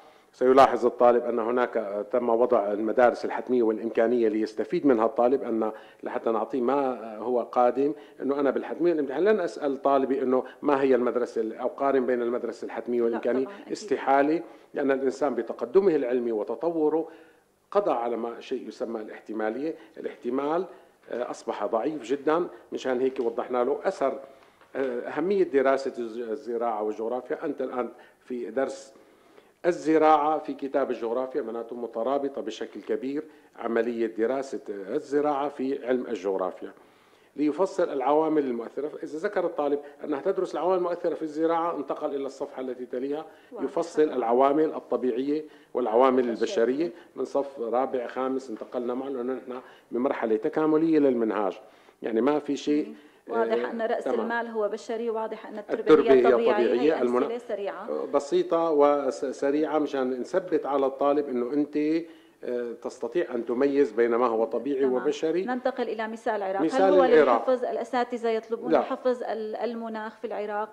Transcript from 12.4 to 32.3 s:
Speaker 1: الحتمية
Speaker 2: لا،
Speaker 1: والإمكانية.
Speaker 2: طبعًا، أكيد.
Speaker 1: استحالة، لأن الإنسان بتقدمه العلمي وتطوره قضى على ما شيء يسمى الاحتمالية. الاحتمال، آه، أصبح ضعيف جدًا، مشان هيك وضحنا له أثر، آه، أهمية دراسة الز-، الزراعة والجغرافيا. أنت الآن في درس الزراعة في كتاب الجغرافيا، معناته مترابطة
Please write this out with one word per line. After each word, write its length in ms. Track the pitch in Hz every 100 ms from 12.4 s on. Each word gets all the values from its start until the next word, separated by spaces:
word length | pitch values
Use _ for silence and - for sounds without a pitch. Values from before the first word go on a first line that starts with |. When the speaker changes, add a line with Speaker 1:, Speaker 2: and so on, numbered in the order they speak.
| 113 107
Speaker 1:
الحتمية 340 | 104 107 120 120
Speaker 2:
لا، 60 |
Speaker 1:
والإمكانية. 400 | 117 117 123 127
Speaker 2:
طبعًا، 120 | 131 202
أكيد. 120 | -
Speaker 1:
استحالة، 680 | 113 - 131 - 139 143 165 - - -
لأن 160 | - 135
الإنسان 440 | 135 135 - 147
بتقدمه 640 | 120 113 117 120 185 196 151
العلمي 360 | 123 127 120
وتطوره 760 | 110 101 113 165 165 151 156 160 - - _ _ _ _
قضى 220 | 202 180
على 240 | 127 120 117
ما 240 | 117 120
شيء 280 | - 127 -
يسمى 320 | - 113 113
الاحتمالية. 760 | 107 - - 107 107 120 156 156 - -
الاحتمال، 680 | 71 - 120 131 143 170 190 - - _ -
آه، 200 | 117 123
أصبح 360 | - - 107 104
ضعيف 360 | 110 127 151
جدًا، 460 | 113 143 143 160 175 - -
مشان 280 | 127 131 123
هيك 200 | 131 135
وضحنا 440 | 117 120 110 123
له 140 | 123 143
أثر، 340 | 190 190 139 - - - - _ _ 131
آه، 240 | 135 120
أهمية 420 | - 151 175 202
دراسة 480 | 175 135 131 135 131 120
الز-، 320 | 117 113 117
الزراعة 520 | 107 110 117 117 107
والجغرافيا. 600 | 107 104 113 123 - 156
أنت 180 | 165 -
الآن 260 | 131 123 117 - - _
في 260 | - 123 107
درس 440 | 110 135 - - - - _ _ - _ _ 175
الزراعة 720 | 156 143 156 156 156 147 156
في 160 | 147
كتاب 360 | 135 139 143 131
الجغرافيا، 520 | 113 113 120 131 147
معناته 340 | 117 117 117 120
مترابطة 640 | 120 117 117 139 135